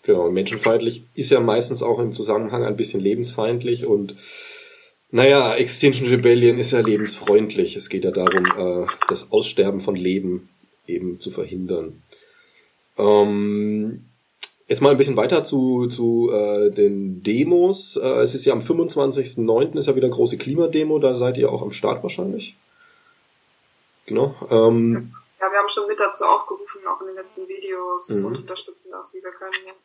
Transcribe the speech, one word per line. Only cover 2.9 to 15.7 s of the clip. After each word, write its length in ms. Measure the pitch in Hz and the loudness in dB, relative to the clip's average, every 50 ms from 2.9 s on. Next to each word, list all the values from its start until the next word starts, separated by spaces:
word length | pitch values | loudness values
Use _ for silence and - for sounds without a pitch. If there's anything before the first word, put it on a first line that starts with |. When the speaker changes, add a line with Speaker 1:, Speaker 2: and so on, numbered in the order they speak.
| - 101 | -2 -2
Speaker 1:
lebensfeindlich 880 | 95 98 107 120 120 123 - - 107 110 120 120 127 123 120 120 120 | 0 0 0 0 -4 -6 -4 -4 -2 -2 -2 -4 -2 -4 -4 -4 0
und, 280 | - 107 104 101 95 - - - - - - - - - - - - - - - - _ _ _ _ | 0 0 0 0 -6 -12 -18 -20 -18 -18 -16 -16 -16 -18 -18 -20 -20 -20 -20 -20 -20 _ _ _ _
naja, 440 | - 117 131 135 139 143 127 113 117 | 2 6 6 8 6 6 4 2 0
Extinction 520 | 120 123 120 - - 147 139 127 123 131 120 | 0 0 0 2 4 4 4 4 2 2 2
Rebellion 500 | 127 120 123 120 120 120 120 120 120 127 | 2 4 6 6 6 8 6 4 4 4
ist 140 | 113 - | 0 2
ja 80 | 131 120 | 2 2
lebensfreundlich. 920 | 110 113 107 104 107 104 - - - - 101 107 107 104 - 101 92 - - | 2 2 2 0 0 -4 -6 -4 0 4 4 4 4 2 -2 -2 -2 -2 -4
Es 120 | 101 - - | -8 -8 -6
geht 160 | - 92 90 | -6 -4 -4
ja 60 | 92 | -2
darum, 340 | 90 95 90 92 95 95 90 | -2 0 0 2 2 2 0
äh, 420 | 90 - 104 92 90 90 90 90 - - - - - | 0 0 0 -2 -2 -2 -2 -4 -6 -4 -4 -4 -2
das 240 | - - - - | -2 -4 -4 0
Aussterben 480 | - 107 107 - - - 98 98 98 95 | 0 0 0 2 0 2 0 2 0 -2
von 140 | 95 107 98 | -4 -4 -4
Leben 560 | 90 90 92 92 98 95 90 90 87 - _ _ _ _ _ _ _ _ | -2 -2 -2 -2 0 -2 -4 -6 -6 -8 _ _ _ _ _ _ _ _
eben 340 | - 87 87 92 90 87 87 | -8 -8 -6 -6 -8 -8 -8
zu 100 | - - | -10 -8
verhindern. 720 | - - - - 92 92 92 90 92 82 80 80 80 - _ _ - - _ _ _ _ - _ _ - _ _ _ _ _ _ _ - | -6 -8 -8 -8 -8 -8 -6 -4 -4 -4 -4 -8 -14 -18 _ _ -20 -20 _ _ _ _ -20 _ _ -20 _ _ _ _ _ _ _ 0
Ähm, 1040 | 104 101 104 104 101 104 104 104 104 104 104 104 104 107 107 107 107 110 - - - _ _ _ _ _ _ _ - - _ _ _ | 4 6 6 6 6 4 2 -2 -2 -2 -2 -2 -2 -2 -2 -4 -4 -6 -8 -12 -18 _ _ _ _ _ _ _ -12 -12 _ _ _
jetzt 160 | - 120 110 | -4 -2 4
mal 80 | 139 143 | 4 4
ein 80 | 139 127 | 6 6
bisschen 180 | 139 143 127 | 4 2 2
weiter 260 | 107 110 - 180 160 | 0 0 2 0 0
zu, 440 | 147 - 143 135 127 127 | 0 0 -2 0 0 0